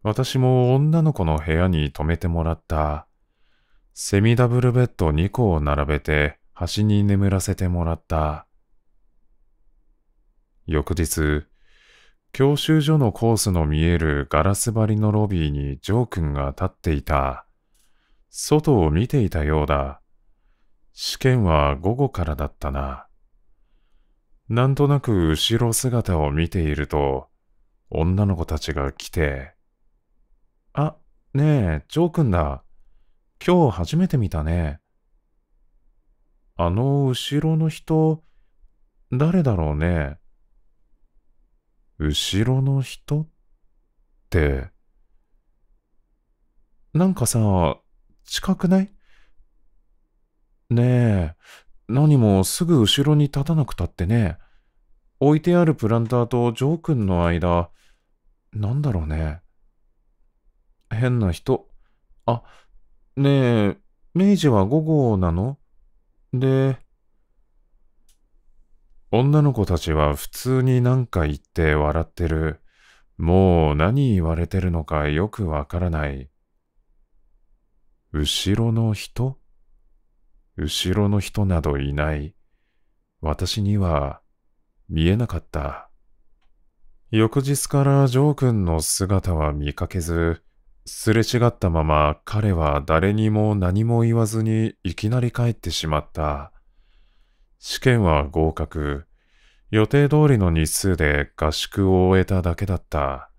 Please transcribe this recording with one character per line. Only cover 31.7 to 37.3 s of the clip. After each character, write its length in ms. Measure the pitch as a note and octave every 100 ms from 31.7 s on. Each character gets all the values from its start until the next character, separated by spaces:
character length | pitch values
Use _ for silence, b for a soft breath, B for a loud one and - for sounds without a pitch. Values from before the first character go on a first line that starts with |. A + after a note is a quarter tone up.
| D#2
え、 20 | -
ジ 100 | D3+
ョ 80 | E3+
ー 40 |
君 200 | E3+ C3+
だ。 320 | F2 D2+ C2 - - - - _ _ _ _ -
今 260 | F3+ D3
日 60 | E2+
初 200 | E2 D#3
め 100 | F#3
て 100 | C#3+
見 120 | G2
た 140 | D#2+
ね。」 360 | D2+ E2+ D#2+ C#2 _ _ _ _ _ _ _ _ _ _ _ _ _ _ _ _ _ -
「あ 140 | F2
の 380 | F#2+ C3+ C#3+ C3+
後 320 | B2 -